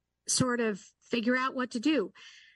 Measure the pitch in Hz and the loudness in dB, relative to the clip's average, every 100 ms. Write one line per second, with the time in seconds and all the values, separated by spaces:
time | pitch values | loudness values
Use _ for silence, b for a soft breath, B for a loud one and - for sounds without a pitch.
0 | _ _ - - 254 240 220 190 - _ | _ _ -2 0 2 0 -2 -4 -10 _
1 | _ 240 220 254 262 262 247 240 285 285 | _ -2 0 0 0 -4 -4 -2 2 2
2 | 190 B B B B | 0 B B B B